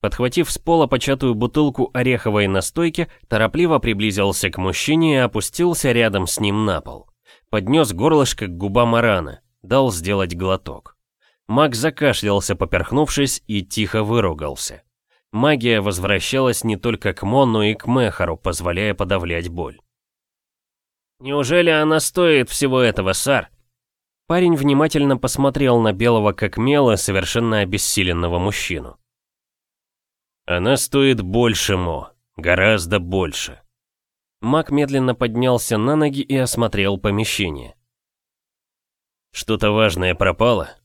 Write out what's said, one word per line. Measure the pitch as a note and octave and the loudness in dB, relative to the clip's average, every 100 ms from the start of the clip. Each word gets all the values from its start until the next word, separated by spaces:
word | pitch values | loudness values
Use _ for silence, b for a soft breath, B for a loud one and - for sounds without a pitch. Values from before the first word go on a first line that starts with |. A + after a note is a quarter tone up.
Подхватив | G#2 - B2 F3 E3 | -4 -2 -2 0 -2
с | - | -4
пола | - E3+ C3+ | 0 2 2
початую | C3 - C3+ C3+ A2 | 0 0 0 0 0
бутылку | A#2 D3+ D3+ C3 B2 | 0 2 0 0 -2
ореховой | B2+ B2+ A#2+ A#2 G#2 G2+ | 0 0 0 0 2 2
настойки, | F#2+ - - E3+ D#3+ E3 b b | 0 -2 -2 -2 -2 -6 b b
торопливо | G#2+ A2 D3+ F3 D3 | 0 0 2 2 2
приблизился | A#2 G2+ G#2+ G2 G2+ F#2 G2 | 0 0 0 0 0 0 -4
к | - | -2
мужчине | F#2 F2+ - D#3 E3 | -4 -2 0 2 2
и | C#3 | 2
опустился | B2 - - - F3 E3 C#3 | 0 -2 -6 -2 -2 0 0
рядом | A#2 A2+ G2 F#2 | 2 2 0 -2
с | - | -2
ним | G#2 G#2 G#2+ | -2 0 0
на | E2+ | -2
пол. | - - - _ b b b | -6 -18 -20 _ b b b
Поднес | G#2+ G2 D3+ C#3 | -6 2 2 2
горлышко | E2+ C3+ D#3 C3 - G2+ | 0 2 2 2 -2 -8
к | E2+ | -6
губам | G2+ G#2 A#2+ A#2 | -2 2 2 2
Арана, | A#2 F#2+ D2+ - _ _ | 2 0 -2 -12 _ _
дал | F#2 B2+ C3 | -2 2 2
сделать | F2+ E2+ G2+ F#2 F2 | 0 -2 -2 -2 -4
глоток. | F#2 F#2+ - - - _ _ _ _ _ _ | -2 -2 -4 -16 -18 _ _ _ _ _ _
Маг | A#2 D3+ A#2 | 2 2 2
закашлялся, | D#4 - D3 A#2 G#3 C#3+ - G2 | -4 0 0 2 0 0 0 -4
поперхнувшись, | F2 F#2 E2+ B2+ D3+ - C#3 - _ | -2 -2 -2 0 0 0 -2 -2 _
и | G#2 | -6
тихо | F2+ - G#2 A2 | -6 -4 -2 -2
выругался. | G#2+ A#2 G2 D2 D2+ C2 - - _ _ _ _ _ | 0 0 0 -2 -8 -8 -10 -12 _ _ _ _ _
Магия | G#2+ C#3 D3 A#2 A2 | 0 2 2 2 0
возвращалась | G2+ F#2 G2 G2 - C3+ C3 A#2 | 0 -2 -2 -2 0 0 0 0
не | A2+ G2+ | -2 -4
только | A#2+ A2 G#2 | -4 -4 -4
к | G2 | -4
Мо, | G2 B2+ C3 | -2 2 2
но | A2 | 2
и | G#2+ | 0
к | G#2+ - | -2 -2
Мехару, | B2+ A#2 - E2+ D#2+ | 0 0 -2 -4 -4
позволяя | - E2 F2 F2 G#2 | -6 -4 -4 -2 -4
подавлять | F#2+ F#2+ G2 E2+ E2+ E2+ | -4 -2 -2 -2 -6 -6
боль. | E2+ D#2 - _ _ _ _ _ _ _ _ _ _ _ _ _ _ | -8 -10 -12 _ _ _ _ _ _ _ _ _ _ _ _ _ _
«Неужели | C3 D3 B2+ F3 E3+ | -4 -2 2 2 4
она | D#3 D3+ D#3 | 4 2 2
стоит | - - F3 D3 B2 | 0 2 4 4 2
всего | - C#3 C3 | 0 0 2
этого, | A#2+ G#2 F#2+ | 2 2 -2
сэр?» | F#2+ - C3 - _ _ _ _ _ _ _ _ | -2 0 0 -2 _ _ _ _ _ _ _ _
Парень | E3+ F3+ E3 | 2 2 2
внимательно | C#3 C#3 D#3 D#3 C#3+ C3 | 4 4 2 2 2 0
посмотрел | B2+ - C#3 C3+ C#3 A#2+ | -2 0 0 2 2 4
на | A2+ | 2
белого | G2 A#2 A2+ G#2 | 2 2 4 2
как | G2 G#2 - | 0 -4 -2
мел | B2 D3 C3 | 0 4 4
и | G2+ | 2
совершенно | - F#2+ F2+ A#2 A#2 A2 | 0 -2 0 -2 0 0
обессиленного | G2 F#2+ - - F#2 E2+ F2 F2 | 0 -2 -2 -2 0 0 0 0
мужчину. | F#2 G#2+ - E2 B1 - _ _ _ _ _ _ _ _ _ _ _ _ _ _ - | -2 -4 -6 -8 -10 -20 _ _ _ _ _ _ _ _ _ _ _ _ _ _ -6
«Она | F2 G2 C3 | -2 0 0
стоит | - C#3+ C#3 B2 | 0 2 2 2
больше, | F2+ G#2+ A#2+ G2+ - F#2+ | 0 0 2 0 -2 -2
Мо, | F2 D#2 - _ _ - | -2 -6 -10 _ _ -8
гораздо | E2 F2+ G2 A2 E2+ G2+ | 0 2 4 2 0 -2
больше». | F2 F#2+ F2 - - - _ _ _ _ _ _ _ _ | 0 -2 -2 -4 -10 -14 _ _ _ _ _ _ _ _
Маг | A2 D3 - | -2 0 0
медленно | C#3+ C#3+ C#3 B2+ | 0 0 0 0
поднялся | A#2+ B2 A2+ B2+ A#2+ - A2 | 0 -2 0 0 0 0 -2
на | A#2 D#3 | 0 2
ноги | D3 C#3 | 0 -2
и | C#3+ C3+ | -4 -2
осмотрел | B2+ - A2+ G#2 G2 G2 | -2 0 -2 0 -2 0
помещение. | G#2+ G2+ - - F#2+ C#2+ A#1 - _ _ _ _ _ _ _ _ _ _ _ _ _ _ _ | -2 -2 -2 -2 -4 -4 -14 -20 _ _ _ _ _ _ _ _ _ _ _ _ _ _ _
«Что-то | - - A2 G#2+ | -14 -4 0 2
важное | G#2 A2 F2+ F#2 E2+ | 4 2 2 -2 2
пропало?» | F#2+ F2 A#2 A2+ - - | 0 2 2 2 -2 -12